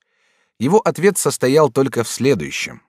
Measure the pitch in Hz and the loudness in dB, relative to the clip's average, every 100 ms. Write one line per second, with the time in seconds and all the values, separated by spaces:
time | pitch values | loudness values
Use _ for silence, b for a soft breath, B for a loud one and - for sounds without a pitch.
0 | _ _ _ _ _ _ 120 208 180 151 | _ _ _ _ _ _ 0 2 2 0
1 | 190 190 - - 131 147 147 139 131 117 | 0 0 -4 -2 2 4 2 2 0 -2
2 | 113 - 123 113 69 - - 60 | -6 -2 0 0 -4 -8 -10 -14